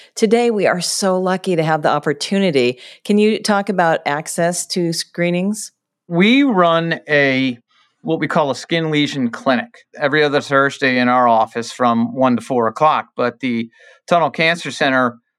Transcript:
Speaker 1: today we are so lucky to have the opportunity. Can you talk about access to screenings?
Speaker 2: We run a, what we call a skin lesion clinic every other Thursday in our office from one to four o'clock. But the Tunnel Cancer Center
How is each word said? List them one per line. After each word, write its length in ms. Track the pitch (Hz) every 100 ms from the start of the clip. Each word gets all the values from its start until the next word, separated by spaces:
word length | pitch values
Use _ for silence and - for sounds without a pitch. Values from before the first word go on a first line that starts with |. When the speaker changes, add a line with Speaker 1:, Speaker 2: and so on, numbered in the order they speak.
| - -
Speaker 1:
today 340 | 220 233 240
we 160 | 214 151
are 140 | 180
so 380 | 170 - 196 185
lucky 360 | 185 185 190
to 80 | 165
have 200 | 156 156
the 80 | 147
opportunity. 920 | 143 156 143 - 196 196 139 120 127 - -
Can 140 | - 208
you 220 | 214 220
talk 280 | - 202 202
about 320 | 185 165 156
access 640 | - 147 156 - 170 175 -
to 260 | 185 170
screenings? 800 | 165 - - 175 175 190 214 - _ _ _ -
Speaker 2:
We 340 | 170 202 262
run 580 | 285 190 170 165 165 160 -
a, 480 | 147 139 131 131 123 _ _ _ _
what 180 | - 160
we 80 | 156
call 240 | 175 147
a 60 | 123
skin 340 | - 170 160
lesion 400 | 151 143 143 120
clinic 420 | 113 - 120 - - _ -
every 280 | 143 151
other 160 | 147 139
Thursday 580 | 117 139 139 - 135 127
in 100 | 123
our 200 | 127 120
office 420 | 113 110 120 113
from 420 | - 120 117 117
one 200 | 131 127
to 80 | 120
four 240 | - 127 113
o'clock. 440 | 113 156 127 -
But 240 | - 120 117
the 320 | 131 117 113 _ - _ -
Tunnel 220 | 170 147
Cancer 420 | 147 160 170 156
Center 480 | - 147 131 123 117 _